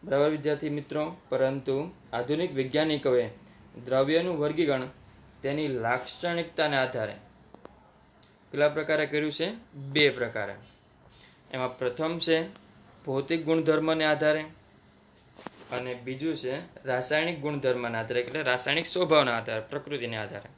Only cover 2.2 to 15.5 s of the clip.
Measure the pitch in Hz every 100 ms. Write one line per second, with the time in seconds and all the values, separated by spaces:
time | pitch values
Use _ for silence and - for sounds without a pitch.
2.2 | 120 151 175 139 131 143 156 147 139 127
3.2 | 110 - - - - - 123 131 135 160
4.2 | 175 165 147 160 160 131 131 - - -
5.2 | - - 135 147 151 127 113 127 - -
6.2 | 175 170 165 - 151 143 131 123 110 -
7.2 | - - - - - - - _ _ _
8.2 | - _ _ 139 147 143 151 156 147 151
9.2 | 151 143 170 226 - 143 139 143 143 123
10.2 | 117 113 101 101 - - _ _ - -
11.2 | - - - 131 127 - 127 123 160 170
12.2 | 165 160 165 - - - - - - 135
13.2 | 139 165 156 160 156 156 160 160 156 151
14.2 | 156 151 156 - - - _ - _ _
15.2 | _ - -